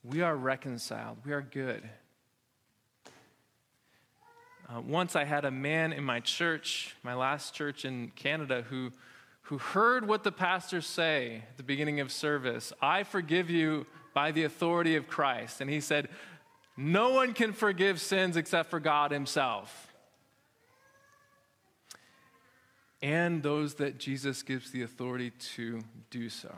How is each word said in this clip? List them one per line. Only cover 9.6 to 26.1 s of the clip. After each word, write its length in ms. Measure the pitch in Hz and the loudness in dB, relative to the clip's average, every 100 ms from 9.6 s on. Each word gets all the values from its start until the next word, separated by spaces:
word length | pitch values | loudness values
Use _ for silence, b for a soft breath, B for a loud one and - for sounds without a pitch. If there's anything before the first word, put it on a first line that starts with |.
| - 190 233 254 214 | -2 4 4 4 2
what 160 | 208 | 0
the 80 | 208 | 0
pastors 540 | - 180 185 - 180 151 | 0 0 0 -2 -6 -4
say 560 | - 160 151 120 113 113 | 0 2 2 -2 -8 -14
at 60 | - | -12
the 60 | |
beginning 380 | 127 139 151 147 | -4 0 0 0
of 100 | 135 | -2
service, 600 | - 151 147 127 117 - - | -2 0 0 0 -4 -8 -2
"I 240 | 139 185 | 2 2
forgive 460 | 202 196 156 175 170 | 0 -4 2 2 4
you 360 | 170 160 151 123 B B | 2 2 0 -4 B B
by 200 | 139 151 | 0 2
the 100 | 156 | 2
authority 520 | 151 - 170 170 170 156 | 0 0 2 4 4 2
of 100 | 131 | 0
Christ." 540 | - 139 120 117 - | 0 2 0 -6 -8
And 100 | 135 | -2
he 100 | 151 | -2
said, 280 | 143 147 - B B B B _ _ - | 2 0 0 B B B B _ _ -6
"No 340 | 143 180 247 | 2 6 6
one 220 | 262 254 | 6 4
can 200 | 226 220 | 2 0
forgive 480 | 202 208 180 196 170 | 4 2 6 4 4
sins 360 | - 190 185 165 | 2 4 4 2
except 340 | 160 175 160 | 2 2 2
for 100 | 170 | 0
God 320 | 156 147 143 | 4 4 4
himself. 720 | 143 135 151 131 104 98 - - - _ _ _ _ _ _ _ _ _ _ _ _ _ _ _ _ _ _ B B B B B B B B B B B _ | 0 0 2 2 0 -6 -18 -20 -20 _ _ _ _ _ _ _ _ _ _ _ _ _ _ _ _ _ _ B B B B B B B B B B B _
And 400 | 139 160 175 165 | 0 2 2 2
those 340 | 143 147 147 147 | 0 0 -2 -2
that 200 | 143 127 | -4 -2
Jesus 440 | - 135 139 131 | -6 -2 -2 -4
gives 300 | - 131 123 | -4 -6 -4
the 100 | 123 | -8
authority 480 | 117 - 127 123 120 | -8 -6 -6 -4 -6
to 500 | 117 - - 117 113 113 113 110 | -8 -12 -8 -6 -6 -10 -18 -12